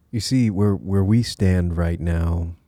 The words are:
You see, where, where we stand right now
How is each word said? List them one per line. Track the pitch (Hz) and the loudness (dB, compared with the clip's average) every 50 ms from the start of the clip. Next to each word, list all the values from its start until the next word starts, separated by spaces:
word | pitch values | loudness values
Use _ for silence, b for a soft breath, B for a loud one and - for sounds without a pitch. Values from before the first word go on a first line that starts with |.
| _ _ | _ _
You | - 113 | -8 -6
see, | - - 135 131 120 110 | -4 0 0 2 2 2
where, | 98 92 101 104 98 | 2 2 2 2 0
where | 92 - 95 98 98 98 | 0 -2 -2 0 2 2
we | 95 107 120 | 4 4 2
stand | 117 - - - 104 92 92 92 87 87 85 | 2 0 -2 0 0 2 2 2 0 0 -2
right | 85 85 85 85 85 | -2 -2 -2 -2 -2
now | 82 85 85 82 85 85 85 85 82 85 85 - _ | -2 -2 -2 0 0 0 -2 -2 -4 -6 -8 -12 _